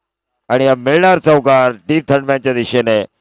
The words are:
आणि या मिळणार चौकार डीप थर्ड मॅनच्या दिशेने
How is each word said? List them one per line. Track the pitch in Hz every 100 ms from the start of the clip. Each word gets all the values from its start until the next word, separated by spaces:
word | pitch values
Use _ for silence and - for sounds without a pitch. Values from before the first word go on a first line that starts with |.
| _ _ _ _ -
आणि | 123 135
या | 127
मिळणार | 123 156 185 175
चौकार | 160 151 135 131 127
डीप | 110 - 156 139
थर्ड | 139
मॅनच्या | 139 135 131
दिशेने | 123 113 127 113 107 95 _